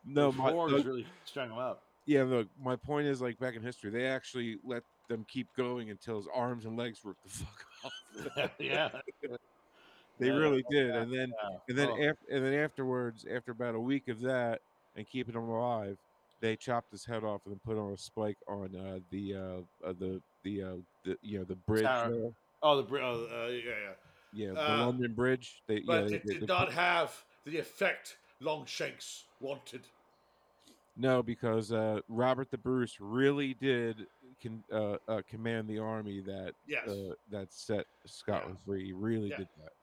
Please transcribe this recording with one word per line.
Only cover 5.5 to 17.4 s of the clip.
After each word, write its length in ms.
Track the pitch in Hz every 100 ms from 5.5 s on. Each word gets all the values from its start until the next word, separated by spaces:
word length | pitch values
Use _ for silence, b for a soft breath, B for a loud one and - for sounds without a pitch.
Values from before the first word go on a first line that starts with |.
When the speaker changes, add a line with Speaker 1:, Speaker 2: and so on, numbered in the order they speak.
| -
Speaker 1:
going 340 | 123 123 110
until 280 | 101 - 107
his 100 | 90
arms 320 | 110 120 120 110
and 120 | 113
legs 220 | 120 107
ripped 200 | 104 90
the 60 | -
fuck 360 | - - - -
<laughs> 120 | - -
off. 680 | 1077 - - - - - -
Speaker 2:
<laughs> 40 |
Yeah. 300 | 139 139 151 - - - 143 123 _ _ _ B B B B -
Speaker 1:
They 80 | 131
Speaker 2:
Yeah, 60 |
Speaker 1:
really 300 | 135 156 135 131
Speaker 2:
yeah, 100 | 143
Speaker 1:
did, 80 | 127
Speaker 2:
yeah, 80 | 120
Speaker 1:
and 120 | 117
then, 200 | 127 127 113
Speaker 2:
yeah. 140 | 104 95 -
Speaker 1:
and 80 | 127
then 120 | 139
Speaker 2:
Oh. 140 | 113 147
Speaker 1:
af-, 80 | 156 -
and 140 | 135 131
then 80 |
afterwards, 720 | 143 151 - 131 127 120 113 -
after 180 | 123 123
about 240 | 117 120 113
a 40 |
week 280 | 123 139 -
of 120 | 110
that, 400 | 123 131 120 113 _ _ _ -
and 140 | 107
keeping 240 | 131 117 117
him 140 | 113
alive, 480 | 113 123 117 101 98 _ _ _ _
they 160 | 113 110
chopped 360 | - 120 -
his 120 | 101 -
head 180 | 113
off 180 | 107 101